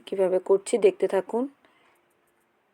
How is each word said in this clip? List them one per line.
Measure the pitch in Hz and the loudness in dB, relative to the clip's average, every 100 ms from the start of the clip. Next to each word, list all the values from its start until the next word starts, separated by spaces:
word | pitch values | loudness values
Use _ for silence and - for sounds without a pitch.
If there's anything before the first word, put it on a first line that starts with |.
| - | -8
কিভাবে | 196 185 185 | -2 0 0
করছি, | - 196 - 233 | 0 0 0 2
দেখতে | 196 185 190 | 2 2 -2
থাকুন। | 196 - 226 277 - _ _ _ _ _ _ _ _ _ _ _ | -2 -4 -6 -6 -10 _ _ _ _ _ _ _ _ _ _ _